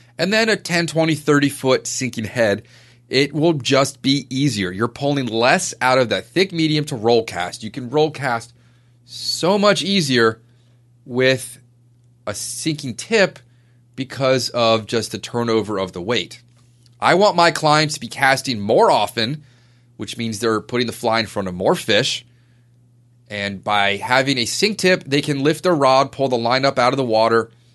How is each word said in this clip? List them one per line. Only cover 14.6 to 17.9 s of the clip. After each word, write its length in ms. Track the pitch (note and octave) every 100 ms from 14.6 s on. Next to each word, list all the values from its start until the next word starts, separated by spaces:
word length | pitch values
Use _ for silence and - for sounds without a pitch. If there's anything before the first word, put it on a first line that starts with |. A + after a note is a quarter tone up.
| A2+ A2+ G#2+
just 260 | A#2 G#2+
the 60 | G#2
turnover 600 | - A#2+ A#2 A2+ G2+ G2+
of 140 | F#2+
the 100 | F2
weight. 400 | F2+ A#2+ E2 - _ _ _ _ _ _
I 140 | A#2
want 200 | F3 G#3
my 160 | F3 E3+
clients 440 | - D#3 D3+ D#3